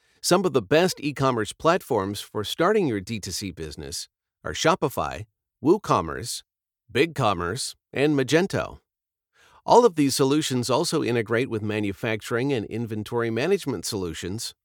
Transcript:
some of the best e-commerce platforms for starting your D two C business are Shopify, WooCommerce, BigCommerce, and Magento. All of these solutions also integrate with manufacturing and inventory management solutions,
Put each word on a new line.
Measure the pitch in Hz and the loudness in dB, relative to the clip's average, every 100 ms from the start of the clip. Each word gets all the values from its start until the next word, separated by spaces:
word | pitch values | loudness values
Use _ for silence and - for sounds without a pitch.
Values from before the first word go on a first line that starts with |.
| _ _ | _ _
some | - 180 | 2 2
of | 185 | 4
the | 131 | 0
best | 95 151 180 - | 2 4 4 0
e-commerce | 147 135 139 120 107 | -6 0 0 0 -2
platforms | - 156 185 - 117 95 104 | 0 2 2 0 0 0 -4
for | - 107 | -8 -8
starting | 101 - 165 214 165 | -6 0 2 2 2
your | 104 | -2
D | 92 110 | -4 -8
two | 98 | -8
C | 87 98 | -8 -8
business | 80 78 78 69 - - _ _ _ | -8 -12 -10 -10 -10 -12 _ _ _
are | - | -10
Shopify, | 78 156 185 147 - 76 67 107 _ _ _ | 0 2 2 0 -2 -4 -6 -12 _ _ _
WooCommerce, | 127 208 - 127 80 69 117 - - _ _ _ _ | 2 2 4 0 2 -6 -8 -10 -12 _ _ _ _
BigCommerce, | 107 170 147 117 90 87 117 - - _ | 0 0 2 0 0 -2 -4 -8 -10 _
and | 120 143 147 | 0 2 2
Magento. | 127 156 196 117 - - _ _ _ _ _ _ _ _ | 2 2 2 -2 -4 -10 _ _ _ _ _ _ _ _
All | - 202 | 6 8
of | 240 160 | 8 4
these | 139 - | 2 4
solutions | 135 151 151 127 117 | 4 4 2 0 2
also | 123 170 165 | 0 0 0
integrate | 120 120 110 117 135 | 0 0 0 0 0
with | 110 | -2
manufacturing | 107 104 107 98 120 110 - 117 135 | -2 -2 -2 -4 -4 -4 -4 -2 0
and | 131 101 | -2 -2
inventory | 110 117 107 104 120 117 | -6 -6 -6 -4 -4 -2
management | 113 151 196 143 104 | -2 0 0 -2 -6
solutions, | - 107 90 80 87 107 - - | -6 -4 -4 -6 -8 -8 -10 -14